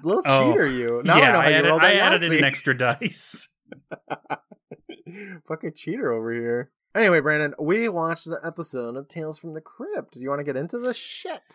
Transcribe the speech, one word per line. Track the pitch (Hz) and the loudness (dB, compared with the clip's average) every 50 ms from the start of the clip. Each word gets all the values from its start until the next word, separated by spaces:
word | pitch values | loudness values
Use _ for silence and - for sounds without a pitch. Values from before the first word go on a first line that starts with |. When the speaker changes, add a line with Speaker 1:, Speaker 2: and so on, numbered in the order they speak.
| 143 | -4
Speaker 1:
little | 160 196 294 - | -2 0 0 2
Speaker 2:
Oh, | 143 135 135 131 135 | 4 4 4 6 4
Speaker 1:
cheater, | - - - 139 | 4 4 2 2
you. | 131 123 120 117 117 120 - | 0 0 -2 -2 -2 -2 2
Now | - 175 | 4 6
I | 202 | 6
Speaker 2:
yeah, | 147 131 | 6 6
Speaker 1:
know | 117 123 | 6 4
how | |
Speaker 2:
I | 139 147 | 4 4
Speaker 1:
you | 151 | 4
Speaker 2:
added, | 156 151 170 | 4 4 4
Speaker 1:
rolled | 165 160 160 | 4 6 6
that | 190 | 6
Speaker 2:
I | 208 196 | 6 6
added | 190 190 190 180 170 | 4 4 4 2 2
an | 165 160 | 2 2
Speaker 1:
Yahtzee. | 151 147 | 4 4
Speaker 2:
extra | 139 135 - - - 131 123 | 2 0 0 0 -2 0 2
dice. | 127 123 117 - - 190 - - - - - - - - _ _ _ _ | 2 0 0 0 -4 -6 -6 -4 -6 -6 -6 -6 -8 -12 _ _ _ _
<laughs> | - 135 _ _ 156 - _ _ - - _ - - - _ _ 208 _ _ _ - - _ - - - _ - 170 196 202 196 190 165 - - | -20 -20 _ _ -18 -18 _ _ -10 -10 _ -8 -10 -10 _ _ -20 _ _ _ -20 -20 _ -20 -20 -20 _ -18 -18 -16 -16 -16 -16 -18 -12 -12
Speaker 1:
Fucking | 165 160 - 170 151 | -12 -10 -8 -10 -12
cheater | - - - 180 254 262 139 | -10 -10 -8 -6 -4 -4 -2
over | 117 113 113 117 117 | -2 -2 -4 -4 -4
here. | 117 117 117 117 120 127 - _ _ _ _ - | -4 -4 -2 -4 -4 -4 -8 _ _ _ _ -2
Anyway, | 196 226 196 175 160 | 2 4 4 4 4
Brandon, | 135 147 151 151 151 147 - - | 4 2 0 0 0 -2 -4 -4
we | 156 151 180 220 233 226 | -2 0 0 0 0 -2
watched | 190 170 160 165 165 160 - | -2 -2 -2 -2 -4 -6 -8
the | 160 165 - - | -8 -10 -8 -8
episode | 165 165 - 165 - - 127 120 117 120 | -8 -10 -10 -10 -8 -8 -8 -8 -8 -8
of | 135 139 147 | -10 -12 -12
Tales | - 165 160 156 156 - | -10 -10 -10 -10 -10 -12
from | - 170 156 | -14 -14 -14
the | 160 | -14
Crypt. | 156 - - - 240 392 415 - - - - | -16 -18 -16 -14 -12 -10 -8 -10 -10 -12 -14
Do | 127 | -10
you | 123 135 | -6 -6
wanna | 143 143 143 | -4 -4 -4
get | 147 135 | -4 -4
into | 127 147 170 - 240 | -6 -6 -6 -8 -6
this | 240 254 240 - | -6 -6 -6 -6
shit? | - - - - - 381 320 254 - _ - | -10 -14 -14 -12 -10 -10 -12 -12 -14 _ -20